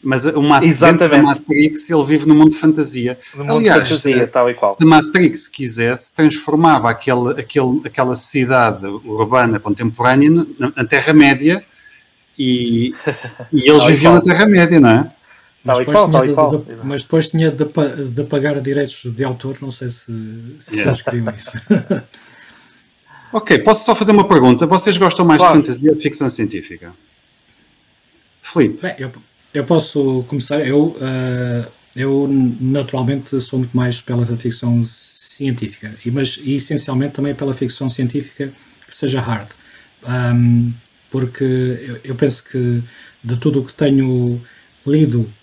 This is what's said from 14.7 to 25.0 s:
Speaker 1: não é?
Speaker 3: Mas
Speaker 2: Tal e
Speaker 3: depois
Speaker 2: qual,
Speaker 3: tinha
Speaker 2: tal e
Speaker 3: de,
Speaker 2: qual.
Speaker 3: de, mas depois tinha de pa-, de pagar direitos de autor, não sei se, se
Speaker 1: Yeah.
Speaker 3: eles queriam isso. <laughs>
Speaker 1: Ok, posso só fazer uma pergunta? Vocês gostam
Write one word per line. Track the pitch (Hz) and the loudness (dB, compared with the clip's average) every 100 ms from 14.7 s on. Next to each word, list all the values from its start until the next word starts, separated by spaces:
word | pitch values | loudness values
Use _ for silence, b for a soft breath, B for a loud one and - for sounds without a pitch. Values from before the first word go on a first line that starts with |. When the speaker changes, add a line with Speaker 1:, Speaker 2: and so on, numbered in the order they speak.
| 170 | 6
Speaker 1:
não | 127 | 6
é? | 123 151 _ b b b b 131 | 4 2 _ b b b b -2
Speaker 3:
Mas | 127 | 0
Speaker 2:
Tal | |
e | 123 | 2
Speaker 3:
depois | 156 | 4
Speaker 2:
qual, | 185 | 4
Speaker 3:
tinha | 151 | 4
Speaker 2:
tal | 131 | 2
e | |
Speaker 3:
de, | 143 | 2
Speaker 2:
qual. | 151 151 | 2 0
Speaker 3:
de, | - - 131 | -6 -12 -8
mas | 139 | -8
depois | - 160 156 | -2 -2 0
tinha | 165 160 | 0 -2
de | 147 151 | 0 -4
pa-, | 170 143 | -2 -4
de | 139 135 120 143 | -4 -8 -8 -4
pagar | 147 143 143 | -4 -2 -4
direitos | 131 139 139 - 123 | -4 -4 -4 -8 -12
de | 117 | -8
autor, | 135 120 135 135 | -6 -6 -10 -12
não | 135 | -14
sei | 123 127 | -12 -12
se, | 120 - 113 110 113 117 151 | -12 -14 -14 -12 -16 -18 -20
se | - 107 | -10 -4
Speaker 1:
Yeah. | 98 | -2
Speaker 3:
eles | 123 | -2
queriam | - 120 113 107 | -4 -6 -6 -8
isso. | - 117 | -12 -14
<laughs> | - 208 - 156 - b b b b b b b b _ _ - _ | -2 -2 -2 -8 -8 b b b b b b b b _ _ -20 _
Speaker 1:
Ok, | 220 - 135 | -8 0 2
posso | 214 214 | 4 2
só | - 220 | 2 0
fazer | 214 | 4
uma | 208 196 | 4 6
pergunta? | 175 127 123 165 | 6 6 4 2
Vocês | 185 208 | 2 0
gostam | 175 | 2